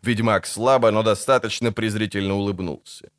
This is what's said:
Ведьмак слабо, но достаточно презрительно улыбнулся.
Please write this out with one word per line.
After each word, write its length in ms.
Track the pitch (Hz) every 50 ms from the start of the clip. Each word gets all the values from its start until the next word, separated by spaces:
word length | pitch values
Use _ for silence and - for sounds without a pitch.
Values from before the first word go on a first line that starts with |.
| -
Ведьмак 440 | 120 120 107 113 117 107 95 -
слабо, 440 | - - 101 113 127 135 131 120 113
но 120 | 104 107 110
достаточно 720 | 110 107 98 - - 135 123 117 110 - - 120 117 104
презрительно 600 | - 110 110 104 107 110 101 - 101 98 98 98
улыбнулся. 760 | 101 101 101 101 90 95 85 - - _ - - - - - _